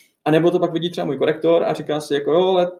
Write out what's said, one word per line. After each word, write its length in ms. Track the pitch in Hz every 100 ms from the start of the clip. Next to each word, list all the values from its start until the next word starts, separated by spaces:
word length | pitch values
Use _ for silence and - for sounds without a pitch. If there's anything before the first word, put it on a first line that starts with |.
| _ _ 156
A 60 |
nebo 200 | 156 170
to 80 | 175
pak 140 | 160
vidí 160 | 165 170
třeba 160 | 180 170
můj 120 | 131
korektor 460 | 139 - 160 170
a 100 | 165
říká 260 | 156 147 151
si, 120 | 147
jako, 180 | 143 143
„Jo, 60 | 165
ale 300 | 185 185 180 -